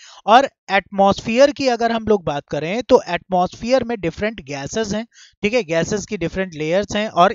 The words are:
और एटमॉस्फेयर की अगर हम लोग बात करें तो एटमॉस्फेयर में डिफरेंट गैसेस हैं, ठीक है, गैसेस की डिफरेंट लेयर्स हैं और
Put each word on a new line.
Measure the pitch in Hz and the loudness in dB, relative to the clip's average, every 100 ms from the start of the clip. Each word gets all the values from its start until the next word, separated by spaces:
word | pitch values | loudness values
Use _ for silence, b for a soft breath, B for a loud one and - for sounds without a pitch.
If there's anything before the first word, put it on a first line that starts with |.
| B B - | B B 4
और | 233 277 - - | 4 4 -4 -2
एटमॉस्फेयर | 196 - 196 196 196 - 226 285 | -2 -2 2 2 2 0 4 4
की | - 269 | 2 -2
अगर | 233 233 | 0 -2
हम | 226 214 | -2 0
लोग | 208 | 0
बात | 156 143 - | 0 -8 -6
करें | 151 156 220 | -6 -4 -6
तो | 247 254 - | 4 4 4
एटमॉस्फेयर | 170 - 180 185 - 233 262 | -6 -2 0 0 -4 0 0
में | 233 240 | 0 -4
डिफरेंट | 165 - 208 220 | -6 -4 -6 -6
गैसेस | 139 139 139 220 214 | -10 -10 -6 -6 -4
हैं, | 214 233 b b _ | -6 -8 b b _
ठीक | 208 | -2
है, | 247 | -2
गैसेस | 160 165 165 208 - | 0 -2 -2 -4 -6
की | 208 | -6
डिफरेंट | 165 185 185 | -4 -4 -6
लेयर्स | 151 156 180 208 214 | -6 -2 -2 -2 -4
हैं | 214 | -2
और | 170 180 | 2 2